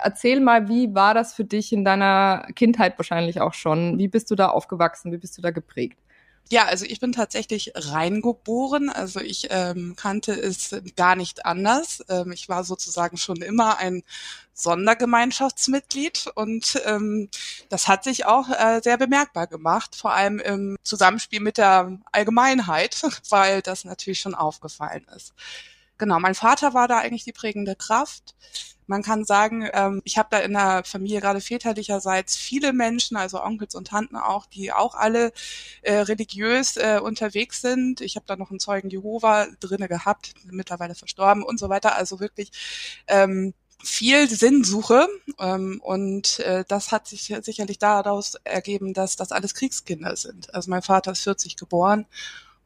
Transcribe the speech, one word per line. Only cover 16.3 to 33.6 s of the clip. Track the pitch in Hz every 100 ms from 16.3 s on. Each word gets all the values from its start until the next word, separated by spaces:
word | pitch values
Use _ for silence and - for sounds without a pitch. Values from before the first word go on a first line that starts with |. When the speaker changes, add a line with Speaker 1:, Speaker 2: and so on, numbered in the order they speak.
Speaker 2:
und, | - 214 226 - 262 214
ähm, | 208 214 214 202 - - - -
das | 196 -
hat | 196
sich | 269 247 -
auch, | 240 254
äh, | 254 226 226
sehr | 233 240
bemerkbar | 254 277 285 - 175
gemacht, | 160 160 202 - -
vor | 208
allem | 190 202 208
im | - 196 196 196
Zusammenspiel | - 202 196 220 - 214
mit | 208 220
der | 196 190 185 190 -
Allgemeinheit, | - 208 233 262 262 185 160 185 -
<laughs> | 311 - -
weil | 202 196 196
das | 185 185
natürlich | 185 185 - 185
schon | 196
aufgefallen | 175 156 - 156 - 151 - - -
ist. | - - - - - _ _ -
Genau, | 214 170
mein | 185
Vater | 190 226 277 285
war | 247 247
da | 233
eigentlich | - 233
die | -
prägende | - 220 208 196
Kraft. | 190 - 226 294 - - - _ - - _ -
Man | 202
kann | 208 220
sagen, | 214 202 220 226 214
ähm, | 202 196 196
ich | - -
hab | -
da | 208
in | 190
der | 202 196 185
Familie | - 196 196 208
gerade | 196 196
väterlicherseits | - 233 233 214 208 196 190 190 190 -
viele | - 269 285
Menschen, | 254 226 233 - 214
also | 185 190
Onkels | - 220